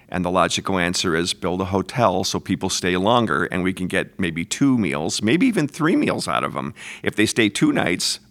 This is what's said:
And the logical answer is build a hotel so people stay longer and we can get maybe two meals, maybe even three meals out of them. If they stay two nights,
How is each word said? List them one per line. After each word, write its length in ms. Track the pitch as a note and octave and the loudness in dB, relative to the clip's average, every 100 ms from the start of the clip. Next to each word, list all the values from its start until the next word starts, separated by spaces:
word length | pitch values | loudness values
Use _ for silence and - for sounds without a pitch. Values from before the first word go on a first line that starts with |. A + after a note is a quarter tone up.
| _ | _
And 140 | F2+ | -4
the 80 | F2 | 0
logical 460 | F#2 E2+ - - F#2+ | 2 2 0 0 0
answer 400 | F2 F2+ F#2+ D#2+ | 0 0 0 0
is 160 | F2+ | 0
build 260 | - F2+ F2+ | -2 -4 -2
a 60 | F#2+ | 0
hotel 580 | G2 F#2 - A2 F2+ | -2 -2 2 2 2
so 160 | F#2+ F2+ | -2 -4
people 300 | - F#2 F#2 | -2 -2 -2
stay 260 | - F#2+ F2+ | -2 0 2
longer 480 | G2 B2 A2 C#2+ | 2 2 2 0
and 180 | F2+ F#2 | 0 -2
we 120 | F#2 | -2
can 140 | F#2 F2+ | -2 -4
get 300 | F#2 - - | -2 -4 -4
maybe 280 | F2+ D#2+ - | -4 -4 -6
two 320 | - C#3 B2+ | 0 2 2
meals, 440 | F#2 C#2+ E2+ - | 0 -2 -4 -2
maybe 240 | G#2 D#3+ C4 | 0 2 2
even 200 | G3+ D3 | 2 -2
three 300 | - D#3 C#4+ | -2 0 2
meals 320 | C#4+ - - | 0 -2 -2
out 160 | A#1+ C2 | -2 -2
of 80 | |
them. 200 | C#2 C2+ - - - | -4 -8 -10 -16 -8
If 140 | - - | -4 0
they 80 | G#2+ | 0
stay 240 | - G#2+ | 2 2
two 240 | - D3+ | 2 2
nights, 480 | C4 - F#2 - - - | 2 0 0 -2 -6 -4